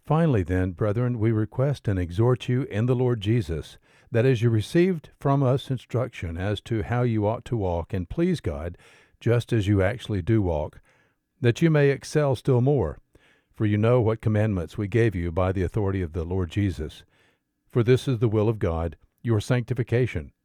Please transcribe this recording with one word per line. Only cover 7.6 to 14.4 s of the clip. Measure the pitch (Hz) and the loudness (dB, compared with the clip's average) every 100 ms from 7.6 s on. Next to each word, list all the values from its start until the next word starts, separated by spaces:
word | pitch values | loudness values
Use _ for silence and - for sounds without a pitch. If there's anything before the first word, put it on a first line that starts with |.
| 92 85 80 | -2 -2 -4
and | 95 87 | -6 -6
please | - 180 175 | -2 -2 -2
God, | 90 71 85 82 - - _ _ | -4 -6 -10 -12 -20 -20 _ _
just | 110 120 - | 0 0 2
as | 117 98 | 0 2
you | 101 | 2
actually | 92 - - 101 | 2 -2 -6 -4
do | 82 113 | 0 2
walk, | 95 76 76 - _ _ _ _ _ _ | 2 -2 -4 -10 _ _ _ _ _ _
that | 120 113 | 0 2
you | 165 | 2
may | 151 143 | 4 4
excel | 131 - 151 143 123 | 0 -2 0 0 0
still | - 123 | 2 2
more. | 127 143 80 - _ _ _ _ _ | 4 2 -2 -6 _ _ _ _ _
For | - | -4
you | 107 104 | 0 2
know | 113 127 | 4 4
what | 110 113 | 2 0
commandments | 110 104 | 0 2